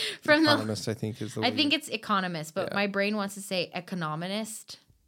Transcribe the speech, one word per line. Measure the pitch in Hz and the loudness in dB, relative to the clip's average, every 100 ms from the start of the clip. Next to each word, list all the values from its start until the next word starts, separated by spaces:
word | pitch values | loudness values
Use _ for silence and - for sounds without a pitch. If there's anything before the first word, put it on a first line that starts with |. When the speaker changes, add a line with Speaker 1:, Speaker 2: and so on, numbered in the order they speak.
| 427 - | -4 0
Speaker 1:
from | - 302 | 6 8
the | 311 | 8
Speaker 2:
Economist, | 285 110 104 - | 6 4 -2 -2
I | |
think, | 107 110 - | -2 -2 -4
is | 110 | -6
the | 110 | -2
Speaker 1:
I | 165 | 0
Speaker 2:
way | 262 | 2
Speaker 1:
think | 294 | 2
Speaker 2:
you | 302 | 0
Speaker 1:
it's | - | -2
economist, | 220 - 202 185 165 156 - | -6 -2 0 0 -4 -6 -4
but | 175 | -2
Speaker 2:
Yeah. | |
Speaker 1:
my | 196 202 | 0 0
brain | 196 202 | 0 0
wants | 214 196 | 0 -4
to | 196 | -8
say | - 185 160 | -6 -4 -4
economist, | 180 175 180 156 156 180 208 214 - - - _ _ | -6 -8 -4 -4 -4 -4 -6 -6 -10 -14 -20 _ _